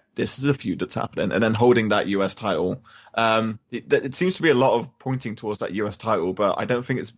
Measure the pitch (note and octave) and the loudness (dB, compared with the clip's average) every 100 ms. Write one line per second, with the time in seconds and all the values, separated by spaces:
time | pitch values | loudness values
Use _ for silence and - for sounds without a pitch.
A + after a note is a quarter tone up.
0 | _ - A2 - C#3 C3+ G2 E2+ F#2 - | _ -6 -6 -2 -2 0 -4 -4 -6 -4
1 | - - F#2+ G2 A2+ A2 A#2+ A#2 A2 G#2 | -6 -4 -2 0 2 4 6 6 4 2
2 | F#2+ G2 F#2+ - A2 E2 F2+ - - - | 0 0 -2 -2 -2 0 -2 -4 -10 -20
3 | - - A2+ A2 A2 G#2+ _ A#2+ - C3+ | -8 0 2 2 0 -6 _ -12 0 0
4 | C3+ B2+ F3+ F3+ D#3+ B2 C3+ A#2 D3 - | 0 -2 -2 2 2 4 4 2 -2 -8
5 | C3+ C3 A#2+ A2+ G#2+ G#2 G#2 F#2 G#2 G2+ | -6 -4 -6 -8 -8 -6 -6 -4 -4 -4
6 | A#2 G#2 F2 F#2 G2+ - G#2+ B2 B2+ B2 | -2 0 0 0 0 0 -2 -2 -2 -6
7 | - | -6